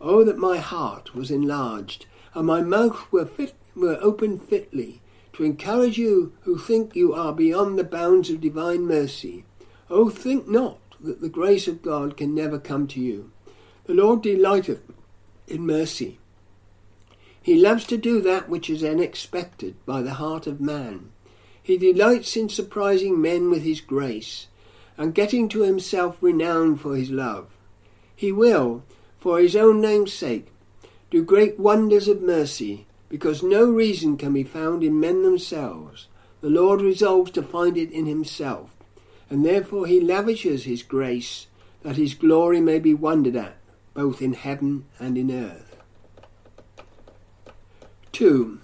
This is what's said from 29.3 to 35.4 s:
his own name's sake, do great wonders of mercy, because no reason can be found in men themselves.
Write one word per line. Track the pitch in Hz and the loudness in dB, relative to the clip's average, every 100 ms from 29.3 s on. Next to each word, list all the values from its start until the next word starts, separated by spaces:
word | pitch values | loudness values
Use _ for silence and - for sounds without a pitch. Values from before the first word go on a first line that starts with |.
| 170 | 4
his | 175 202 | 4 6
own | 220 214 | 6 6
name's | 214 208 196 | 4 2 0
sake, | - 135 117 - _ _ - - - _ | -4 -6 -6 -10 _ _ -20 -20 -20 _
do | 170 | 0
great | 165 196 214 208 | 4 4 4 2
wonders | 202 214 214 208 196 | 2 4 4 2 2
of | 190 | 0
mercy, | 180 170 143 - 107 101 - _ _ | 0 0 0 -4 -10 -10 -16 _ _
because | 143 165 151 | -6 -4 -2
no | 180 202 240 | 2 4 4
reason | 226 220 180 156 143 | 4 2 0 -2 -2
can | 147 | -2
be | 139 | -2
found | 131 160 160 170 | -4 -6 -4 -2
in | 160 156 | 0 0
men | 165 185 | 0 2
themselves. | 185 180 | 2 0